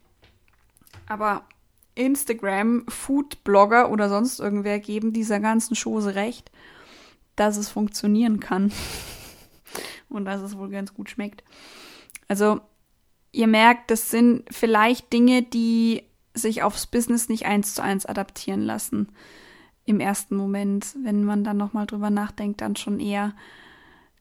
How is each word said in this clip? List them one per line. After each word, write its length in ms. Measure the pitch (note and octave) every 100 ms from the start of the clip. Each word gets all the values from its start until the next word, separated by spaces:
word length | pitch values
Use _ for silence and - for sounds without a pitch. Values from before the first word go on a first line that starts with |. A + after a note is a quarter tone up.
| _ _ _ _ _ _ _ _ _ - -
Aber 360 | G#3 G#3+ G3 - _ _ _ _ -
Instagram, 920 | C4 C#4 - A3 G3 G3 A3 A#3+ A#3
Foodblogger 1040 | - - C#4 C#4+ - - G3+ G3+ A#3 B3
oder 180 | G#3 G3+
sonst 300 | G3+ B3 -
irgendwer 400 | G3+ G3+ G3+ G#3
geben 340 | G#3 G#3+ A3
dieser 260 | A3 A3 G3+
ganzen 360 | G#3+ A3+ - A3+
Chose 400 | A#3 A3 G3+ G3
recht, 360 | A3 - - - - - - - - _ _ -
dass 220 | G#3 G#3
es 120 | G#3
funktionieren 720 | G#3 G#3+ - G3+ G#3+ A#3+ G#3+
kann. 320 | - F#3 G3+ - - - - - - -
<laughs> 720 | - _ - - - - -
Und 160 | G#3 F#3+
dass 160 | G3
es 160 | G3 G3
wohl 120 | G3
ganz 240 | G3 G3
gut 160 | - G3+
schmeckt. 340 | - G#3 - _ - - - - - - - -
Also, 320 | G3+ G#3+ G#3+ - _ _ _ _ _ _
ihr 160 | - A3
merkt, 440 | A3 A3+ A#3+ -
das 200 | A3 -
sind 320 | A3+ A#3+ A#3+ -
vielleicht 640 | - A3+ G#3+ A3+ B3 -
Dinge, 280 | A#3 B3 B3+
die 640 | B3 A#3 A3+ A3+ A3+ A3+ - _ _
sich 300 | - A3 A3
aufs 220 | - - -
Business 440 | A#3+ A#3 A#3+ -
nicht 160 | A3 -
eins 300 | G#3 G3+ -
zu 60 |
eins 240 | - F#3+ -
adaptieren 560 | G3+ G3 - - G3
lassen. 480 | A2 G#3+ - - - - - - - - _ _ -
Im 140 | G#3
ersten 360 | F#3+ G3+ - G3
Moment, 640 | G3 G3+ G3+ G3+ - C#4
wenn 200 | A#3+ G#3
man 200 | G#3 G#3
dann 140 | G#3 G#3
nochmal 300 | G3+ G#3+ G#3
drüber 220 | G#3 G#3
nachdenkt, 520 | G#3 G#3 - G#3 G3+
dann 140 | A3 G#3
schon 240 | - G3+
eher. 340 | G#3 G3+ G#3 G3+ - - - - - _ _ _